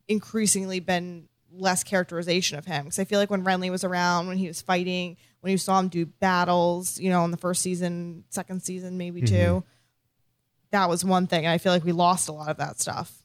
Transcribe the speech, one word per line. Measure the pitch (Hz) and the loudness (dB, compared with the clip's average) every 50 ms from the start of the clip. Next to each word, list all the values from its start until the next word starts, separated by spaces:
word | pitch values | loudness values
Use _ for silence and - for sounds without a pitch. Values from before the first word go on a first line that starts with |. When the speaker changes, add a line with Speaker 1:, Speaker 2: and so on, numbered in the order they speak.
| _ | _
Speaker 1:
increasingly | - 214 208 - - - 220 214 202 - 196 190 190 185 185 | -2 -2 -2 -2 -4 -2 0 0 2 0 0 -2 -2 -4 -4
been | 170 180 180 175 175 180 175 170 151 _ _ _ _ _ | 0 0 0 0 -2 -4 -10 -14 -18 _ _ _ _ _
less | 170 185 190 190 180 180 - | -8 -2 0 0 0 0 0
characterization | - 202 185 180 - 170 170 175 175 170 185 185 - 175 | 0 0 0 0 0 -4 -4 -2 0 0 2 0 0 -4
of | 143 156 | -6 -6
him. | 185 170 143 143 | -6 -4 -6 -4
'Cause | 139 - - | -4 -4 -4
I | 190 | -2
feel | - 208 202 | 0 2 2
like | 202 202 | 2 2
when | 208 190 185 | 0 0 0
Renly | 190 190 185 185 185 | 0 0 0 0 -2
was | 180 185 190 | -2 -2 -2
around, | 180 180 180 180 175 175 175 170 | -2 0 0 2 2 2 2 0
when | 185 185 | -2 -2
he | 190 190 | -4 -4
was | 170 165 - | -4 -6 -6
fighting, | - - 185 180 180 180 180 180 180 175 170 - _ _ _ _ | -2 0 0 0 0 0 -2 -4 -4 -6 -10 -14 _ _ _ _
when | - 185 | -2 0
you | 196 | 0
saw | 185 - - 190 190 | 0 2 2 2 2
him | 185 185 | 2 0
do | 170 175 170 | 0 -2 -4
battles, | 151 - _ 196 190 180 180 180 180 175 175 170 175 175 180 180 180 - - | -4 -4 _ 0 2 2 2 4 4 4 4 4 2 2 0 -4 -6 -6 -2
you | 170 190 | 0 2
know, | 180 180 170 | 2 2 2
in | 170 | 0
the | 170 | 0
first | 165 - 175 180 175 | -2 -2 -2 -2 -2
season, | - 185 180 175 180 175 175 170 175 175 170 165 - _ | -2 -2 -2 -2 -2 -4 -4 -4 -8 -10 -12 -14 -16 _
second | - 202 180 - 185 185 - | -10 -10 -8 -8 -8 -8 -6
season, | - 185 185 185 180 180 | -8 -8 -10 -10 -8 -8
maybe | 185 175 175 175 175 | -8 -8 -8 -4 -2
Speaker 2:
Mm-hmm. | 127 113 101 101 - 87 90 92 | 2 4 4 4 4 4 2 0
Speaker 1:
too, | - - _ _ _ _ _ _ _ _ _ _ _ _ _ _ _ _ _ _ _ _ | -2 -6 _ _ _ _ _ _ _ _ _ _ _ _ _ _ _ _ _ _ _ _
that | - 202 190 175 | 2 2 2 2
was | 170 175 170 | 2 2 2
one | 190 185 180 185 | 2 4 4 4
thing. | 180 180 165 151 | 2 2 2 2
And | 165 165 | 2 0
I | |
feel | 170 - 190 | 2 2 2
like | 180 180 156 | 2 2 2
we | 180 | 2
lost | 170 170 175 175 185 175 - | 2 4 4 4 4 2 0
a | - | -4
lot | 156 151 151 151 | -6 -6 -6 -6
of | 156 | -4
that | 151 143 147 - - | -4 -6 -6 -4 -4
stuff | - - - - 170 - - - | -6 -4 -4 -6 -8 -10 -12 -8